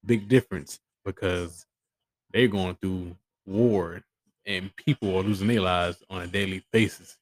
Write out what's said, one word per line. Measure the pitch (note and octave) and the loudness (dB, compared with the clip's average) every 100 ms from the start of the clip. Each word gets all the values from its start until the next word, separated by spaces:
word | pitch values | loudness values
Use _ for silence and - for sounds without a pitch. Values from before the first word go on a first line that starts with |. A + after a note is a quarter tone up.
Big | G2 A#2 G2+ | 2 0 4
difference, | B2+ - F#2 C#2+ - _ _ | 4 4 -10 -10 -18 _ _
because | G2 F#2 F#2+ F2+ E2+ E2+ - _ _ _ _ _ _ | -10 -4 -2 -2 -4 -12 -20 _ _ _ _ _ _
they're | G#2+ B2 | 2 4
going | G2 F#2 F2+ | 2 -2 -2
through | G2 F#2 F2+ F2 _ _ G2 | -4 -4 -8 -14 _ _ -6
war | G2 A#2+ G2+ E2+ E2+ _ _ _ _ | 2 2 2 -2 -8 _ _ _ _
and | G2+ F#2+ F#2+ | -6 -6 -6
people | - - D3 G2+ F#2+ | -6 -2 0 0 0
are | |
losing | F#2+ G2 G2+ | 0 0 2
their | A#2+ | 2
lives | F#2 F2+ F2 F2 _ | 2 0 0 -4 _
on | F#2+ | -10
a | F2 | -4
daily | G2 G2 F#2+ _ | -4 -2 -6 _
basis. | A2+ A2 - F2+ - | 2 2 -2 -20 -20